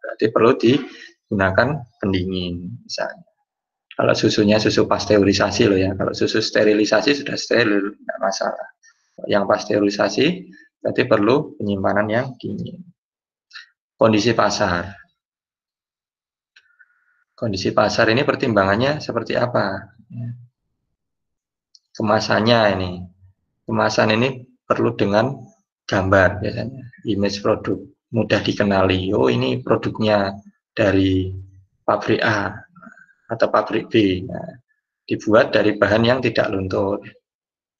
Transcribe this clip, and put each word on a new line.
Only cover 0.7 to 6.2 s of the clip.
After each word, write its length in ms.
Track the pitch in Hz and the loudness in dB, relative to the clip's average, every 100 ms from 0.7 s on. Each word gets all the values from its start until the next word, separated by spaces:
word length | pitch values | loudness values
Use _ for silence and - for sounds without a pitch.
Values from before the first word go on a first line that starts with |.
| 143 - - - _ - 104 95 95 123 151 123 _ | 2 0 -16 -20 _ -6 0 2 2 0 0 -8 _
pendingin, 720 | 104 95 92 92 90 87 87 117 | -2 -2 -2 -4 -4 -6 -10 -14
misalnya. 400 | - - - - - _ _ _ _ _ - | -12 -8 -8 -10 -20 _ _ _ _ _ -12
Kalau 160 | - 123 | -2 0
susunya 480 | 120 110 107 104 107 | 2 0 2 4 4
susu 320 | 107 104 92 | 2 2 0
pasteurisasi 800 | 98 - 104 98 98 98 - 117 | 0 2 4 4 4 2 2 2
loh 80 | 98 | 2
ya, 160 | 95 | 0
kalau 160 | 95 120 | -2 -4
susu 320 | - | -2